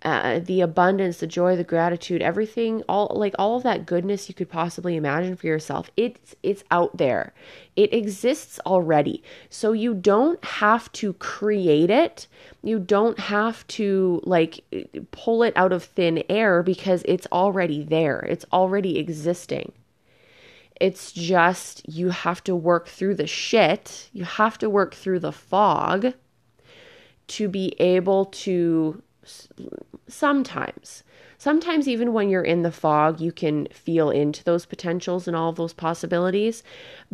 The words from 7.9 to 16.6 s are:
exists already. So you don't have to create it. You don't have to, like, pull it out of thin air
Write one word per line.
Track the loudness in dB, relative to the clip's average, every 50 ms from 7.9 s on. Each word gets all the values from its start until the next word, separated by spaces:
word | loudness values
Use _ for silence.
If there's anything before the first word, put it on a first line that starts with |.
| 2
exists | 0 -2 -2 -6 -2 -2 -2 -2 -2 -6 -18 -16 -10 -2
already. | 2 2 2 4 4 4 2 2 2 -2 -6 -10 -16 -20 -20 -20 -18
So | -10 -4 -2 0
you | 0 0 0 -2 -2
don't | 2 4 4 4 6 4 2 2 -2 -6
have | -8 -4 0 2 4 2 2 0 -8
to | -10 -6 -4 -4 -6
create | -6 -8 -10 -8 -4 -2 0 0 2 4 4 6 6 6 4
it. | 4 4 4 2 -2 -12 -20 _ _ -20 -20 -20 -18 -10
You | -4 -4 -2 -2
don't | 0 2 2 2 2 2 0 -2
have | -6 -2 -2 0 0 -2 -4 -8 -14 -14
to, | -6 -4 -2 0 2 2 2 2 0 0 0
like, | 2 2 2 2 2 -2 -14 _ -12 -10 -10 -10 -10 -14 -14 -14 -14
pull | -14 -6 -2 0 2 2
it | 2 2 4
out | 4 4 4
of | 2 0 -4
thin | -6 -2 0 0 2 0 0 -2 0
air | 0 2 4 4 4 4